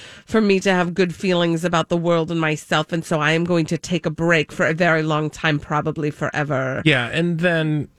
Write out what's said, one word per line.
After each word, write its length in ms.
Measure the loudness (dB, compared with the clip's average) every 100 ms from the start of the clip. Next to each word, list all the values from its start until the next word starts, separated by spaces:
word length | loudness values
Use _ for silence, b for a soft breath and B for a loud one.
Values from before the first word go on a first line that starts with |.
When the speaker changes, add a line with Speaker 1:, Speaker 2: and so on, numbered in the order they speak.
| B B -2
Speaker 1:
for 140 | 2
me 180 | 4 4
to 100 | 4
have 220 | 2 0
good 200 | 0 0
feelings 500 | 0 0 2 2 0
about 240 | 0 -2 0
the 80 | 0
world 340 | 2 0 0
and 80 | -2
myself, 540 | -2 -4 -2 -2 0
and 120 | -4
so 160 | -2 0
I 120 | 2
am 100 | 2
going 200 | 2 0 0
to 120 | -4
take 260 | -4 -4 -4
a 40 |
break 420 | -2 2 2 0
for 140 | -2 0
a 80 |
very 280 | 2 2 2
long 280 | 0 0 -2
time, 280 | -2 -2 -2
probably 520 | -2 -4 -2 -4 -6
forever." 720 | -4 -6 -4 -2 -2 -2 0
Speaker 2:
Yeah, 220 | 2 2 0
and 320 | -2 -2 0
then, 480 | 2 2 2 -2 -4